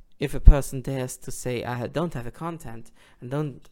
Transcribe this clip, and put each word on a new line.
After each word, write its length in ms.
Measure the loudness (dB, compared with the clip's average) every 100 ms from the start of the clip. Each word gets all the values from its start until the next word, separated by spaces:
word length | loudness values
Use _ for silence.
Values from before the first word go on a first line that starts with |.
| -14 -8
if 140 | -4
a 60 | 8
person 420 | 10 10 6 -6
dares 340 | -6 -6 -6 -10
to 140 | -12
say, 320 | -8 -6 -6
"I 240 | -6 -6 -4
don't 260 | -4 -4
have 140 | -4 -10
a 40 |
content 600 | -10 -10 -10 -12 -14 -16 -20 -20 -18
and 100 | -6
don't 380 | -4 -4 -8 -18